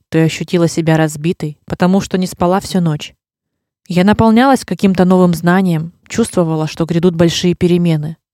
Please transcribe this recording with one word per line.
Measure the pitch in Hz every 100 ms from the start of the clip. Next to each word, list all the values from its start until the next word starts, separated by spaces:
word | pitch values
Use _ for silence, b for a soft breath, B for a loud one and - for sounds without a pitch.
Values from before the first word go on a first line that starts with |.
| -
то | 160
я |
ощутила | 160 - 160 180 165
себя | - 160 160
разбитой, | 156 156 156 185 151 147
потому | - 170 180 190
что | - 190
не | 185
спала | - 175 190
всю | - 190
ночь. | 170 147 - _ _ _ _ _ _ _ -
Я | 175
наполнялась | 196 214 226 220 269 262
каким-то | - 175 196 180
новым | 180 185 180
знанием, | 160 170 185 185 160 165 - -
чувствовала, | - 226 - 165 160 156
что | - 160
грядут | 165 180
большие | 165 170 - 180
перемены. | 170 180 175 175 156 151 160 _